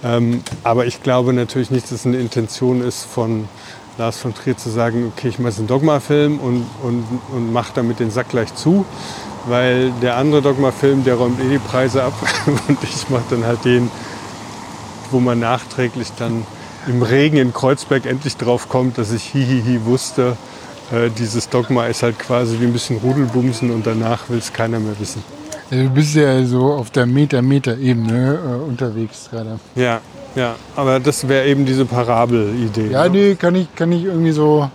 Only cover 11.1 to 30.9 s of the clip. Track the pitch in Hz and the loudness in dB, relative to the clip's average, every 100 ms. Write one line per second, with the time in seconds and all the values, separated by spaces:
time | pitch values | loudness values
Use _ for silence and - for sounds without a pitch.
11.1 | 123 123 123 131 139 104 127 131 131 131 | 2 2 0 0 0 0 0 2 2 0
12.1 | - - - - 143 - 143 - - - | -2 -4 -2 0 0 0 -2 -2 -8 -2
13.1 | 131 117 123 113 117 127 123 120 - - | -2 0 -2 0 0 4 4 2 -4 -12
14.1 | - - - - - - - - - - | -12 -14 -14 -14 -16 -14 -14 -14 -14 -2
15.1 | 131 123 120 117 123 - - 123 127 113 | 2 2 2 2 0 -2 -4 -2 -2 -8
16.1 | - 117 113 107 - - - - 123 113 | -6 -4 -4 -6 -14 -16 -12 -2 0 4
17.1 | 131 151 151 127 - 127 143 - 135 120 | 4 4 4 2 2 0 0 0 -2 0
18.1 | 131 147 - 113 120 - 127 127 120 107 | -4 -4 -4 0 0 0 0 0 -2 -2
19.1 | 113 - 139 127 131 117 123 110 127 - | -4 -2 -2 2 2 2 0 2 0 0
20.1 | - 123 117 - - - - - 117 120 | 0 0 0 -8 -18 -16 -18 -4 0 0
21.1 | 113 117 117 - 123 117 127 117 113 120 | 0 -2 -2 0 -2 2 0 0 0 0
22.1 | 110 - 123 120 113 120 120 - 117 120 | -2 -2 0 0 0 0 0 -2 -2 0
23.1 | 135 131 120 127 117 123 117 110 113 113 | 2 2 2 0 0 -2 0 -2 0 0
24.1 | 117 - 120 - - 113 113 107 104 104 | -2 -2 -4 -4 -2 -2 0 -2 -4 -8
25.1 | 107 - - - - - 127 131 131 151 | -8 -12 -16 -14 -14 -4 0 2 2 4
26.1 | 151 143 131 127 127 131 147 113 - 123 | 4 4 4 4 4 4 2 0 0 2
27.1 | 131 147 131 127 139 131 117 131 117 110 | 4 4 2 4 2 2 0 2 2 2
28.1 | 117 127 156 156 120 151 120 127 110 110 | 2 2 0 -2 -4 -4 -4 -4 -2 -6
29.1 | - - 113 110 110 - - 123 113 - | -8 -12 -10 -8 -10 -8 -2 0 0 -6
30.1 | - - 135 120 113 - - 135 | -18 -8 -2 -2 -4 -10 -2 2